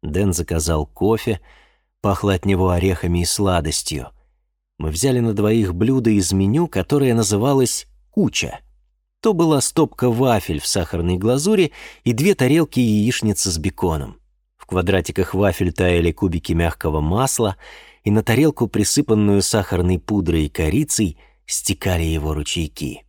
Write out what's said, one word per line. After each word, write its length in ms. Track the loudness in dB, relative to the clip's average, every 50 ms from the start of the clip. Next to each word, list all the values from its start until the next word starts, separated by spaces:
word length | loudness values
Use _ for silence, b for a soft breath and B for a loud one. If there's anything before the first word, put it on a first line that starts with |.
| -8
Дэн 300 | -4 -2 0 0 0 0
заказал 540 | -2 -4 -2 -2 -2 0 0 0 0 -2
кофе, 540 | -4 _ -2 0 0 0 0 0 -4 -6 -6 b b b b b b b b b b b _
пахло 320 | -2 -2 0 0 2 0 0
от 140 | 2 2
него 240 | 0 2 2 2 2
орехами 500 | 2 2 2 0 0 0 -2 -2 0 0
и 40 | 0
сладостью. 800 | 0 -2 -2 0 0 0 0 0 -2 -4 -6 -6 -6 -8 -8 -10 -12 -18 _ _ _ _ _ _ _ _ _ _ _ _ _
Мы 100 | -8 -6
взяли 320 | -4 -2 0 0 2 2
на 140 | 0 0 0
двоих 400 | 2 2 2 2 2 2 0 0
блюдо 340 | 0 0 0 2 2 2 2
из 220 | 2 2 2 2 0
меню, 360 | 2 2 2 2 0 0 0
которое 460 | -2 -4 -2 _ 0 2 2 2 2
называлось 720 | 2 2 2 0 0 2 2 2 2 2 2 0 -6 -10 _ _ _ _ _
"Куча". 500 | _ 0 0 0 0 -4 -6 -6 -10 -14 _ _ _ _ _ _ _ _ _ _ _ _
То 140 | -2 0 2
была 260 | 2 4 4 4 2
стопка 500 | 0 0 2 0 0 0 0 -2 0 0
вафель 500 | 2 2 2 2 2 2 0 -2 -6 -4
в 60 | -4
сахарной 500 | -4 -2 -4 -4 -4 -4 -2 0 0 0
глазури 560 | 0 0 0 0 0 2 2 2 2 2 0 B B B B B B B
и 100 | -2 -2
две 220 | 2 2 2 2
тарелки 460 | 2 2 2 4 2 2 0 0 0
яичницы 680 | 2 4 4 2 2 2 0 0 0 -2 0 0 -2 -4
с 80 | -4 -2
беконом. 600 | -4 -4 -4 -2 -2 -2 -2 -2 -6 -8 -14 _ _ _ _ _ _ _ _
В 100 | _ -14
квадратиках 680 | _ -4 -2 0 2 0 0 0 -2 -2 -4 -4 -2 0
вафель 380 | 0 0 0 0 0 -2 -4 0
таяли 400 | 0 0 2 2 2 2 0 -2
кубики 400 | 0 -2 -2 -2 -2 -4 -2 0
мягкого 480 | 0 0 0 -2 _ -6 -4 -2 -2
масла — 560 | -2 0 0 0 -2 -2 -2 -2 -2 -2 -2 B B B B B B B B B B
и 60 | 0
на 120 | 2 2 2
тарелку, 460 | 2 2 2 2 2 2 0 -4 -2
присыпанную 720 | 0 -2 -2 0 0 -2 0 2 2 2 2 2 2 2 0
сахарной 560 | 0 0 -2 -2 0 -2 0 0 0 0 -2
пудрой 460 | -2 -2 -2 -2 0 0 0 0 0
и 40 | -2
корицей, 720 | _ -2 -2 0 0 -2 -2 -2 -2 -2 -2 -2 -2 b b b b b b
стекали 580 | -8 -8 -6 -4 -6 -6 -4 -2 -2 -2 -2 -2
его 300 | -2 -2 -2 -2 -4 -4
ручейки. 680 | -4 -6 -6 -6 -6 -6 -6 _ -10 -10 -10 -10 -12 _